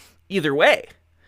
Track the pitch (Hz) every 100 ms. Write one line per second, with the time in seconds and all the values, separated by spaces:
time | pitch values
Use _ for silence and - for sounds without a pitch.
0 | - _ - 190 151 139 226 - - -
1 | _ _